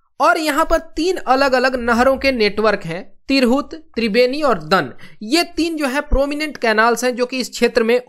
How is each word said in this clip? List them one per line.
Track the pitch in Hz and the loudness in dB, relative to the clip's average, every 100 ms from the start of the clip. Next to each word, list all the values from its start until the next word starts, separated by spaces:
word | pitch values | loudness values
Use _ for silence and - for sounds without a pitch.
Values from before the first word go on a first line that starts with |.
| _ - | _ -2
और | 294 349 | 0 2
यहाँ | 311 285 320 | 0 0 2
पर | 330 | 0
तीन | - - 349 359 | -2 -4 -2 -2
अलग | - 262 277 | 0 2 4
अलग | 254 254 254 | 2 2 0
नहरों | 240 226 262 269 | 0 2 2 2
के | 269 | 0
नेटवर्क | 247 208 202 214 196 | 2 0 2 0 0
हैं, | 165 170 - - - | -4 -10 -12 -16 -2
तिरहुत, | 277 240 269 285 320 | 2 4 2 -2 -12
त्रिवेणी | - - 226 220 247 285 | -10 -4 0 2 2 2
और | 285 190 | 0 0
दन। | 156 190 131 - - - | 2 0 0 -8 -18 -14
ये | 214 320 | -2 -2
तीन | 339 - 339 311 | 0 -2 -4 -2
जो | 277 | -2
है | 277 | -2
प्रोमिनेंट | - 262 285 294 302 - | 0 0 0 -2 -6 -4
कैनाल्स | 233 214 233 226 | -2 2 2 2
हैं | 247 233 | -2 -2
जो | 247 | -4
कि | 262 | -4
इस | - | -6
क्षेत्र | - 226 240 | -2 0 0
में | 226 247 | 0 0